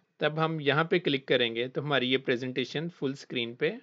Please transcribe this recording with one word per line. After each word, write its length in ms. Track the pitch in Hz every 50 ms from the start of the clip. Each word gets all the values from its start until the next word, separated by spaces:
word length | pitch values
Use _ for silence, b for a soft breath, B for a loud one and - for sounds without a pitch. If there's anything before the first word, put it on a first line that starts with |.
| _ _ _ -
तब 200 | - 151 156 160
हम 220 | 160 160 165 156
यहाँ 260 | 143 139 135 151 165 170
पे 80 | 196 175
क्लिक 280 | - 156 143 135 - -
करेंगे 400 | 147 123 123 113 113 117 123 127
तो 140 | - 160
हमारी 260 | 139 147 143 131 123 127
ये 100 | 131 127
प्रेजेंटेशन 720 | 131 - 127 120 131 127 123 127 123 120 - 143 165 175
फुल 240 | - - 151 131 139
स्क्रीन 420 | 139 - - 156 127 117 117 117
पे 240 | - 147 165 220 254